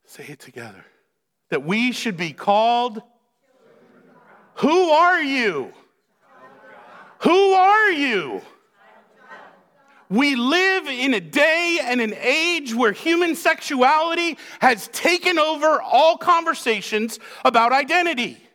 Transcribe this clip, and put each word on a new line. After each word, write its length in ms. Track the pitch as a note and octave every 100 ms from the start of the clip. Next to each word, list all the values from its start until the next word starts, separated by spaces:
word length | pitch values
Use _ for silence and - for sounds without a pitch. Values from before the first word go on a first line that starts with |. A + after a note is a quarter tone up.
| _
say 200 | - C#3
it 120 | D3+
together, 460 | - B2 A#2 F#2+ - _ _ _ _ _ _
"that 160 | D3+
we 300 | D3 G#3 B3
should 240 | A#3 A#3 E3+
be 160 | F3
called." 680 | C3+ - G3+ A3+ A#3+ B3 G#3+ _ _ _ _ _ _ _ _ _ _ _ _ _ - _ -
Who 340 | B3+ F4 F4
are 320 | D4+ F4 F4+
you? 520 | C#4+ C4+ A3+ D3+ A2 - _ _ _ _ _ _ - - - - - - - _
Who 340 | - F4+ G4
are 380 | F#4+ F#4 G#4+ G#4+
you? 500 | D#4+ C#4 G#3 C#3+ G2 - _ _ _ _ _ _ _ - - - _ _ _ _ _ _
We 260 | G3+ C#4+ C4
live 520 | B3 E4+ F#4+ F#4+ D4+
in 260 | B3+ B3+
a 60 | A3+
day 600 | E3 A#3+ D4+ D#4+ E4+ E4+
and 200 | B3 B3
an 120 | A3
age 600 | G3+ A#3+ D4+ E4+ E4+ C#4
where 200 | A3+ A#3
human 420 | G3 D#4+ E4+ F4 D4+
sexuality 1000 | E4 D#4+ - C#4 B3+ D#4 E4 E4 E4+ C#4+ - -
has 280 | B3+ A3 -
taken 480 | - E4 F4 F4 E4+
over 440 | D#4 D#4 D4+ D4
all 360 | - A#3+ D#4+ E4
conversations 1040 | - E4+ E4 D4+ - G#3+ - G#3+ A3+ - - -
about 280 | C4 A#3+ A#3
identity. 680 | C4+ C#4 E4+ E4+ C4+ G#3+ A2+ _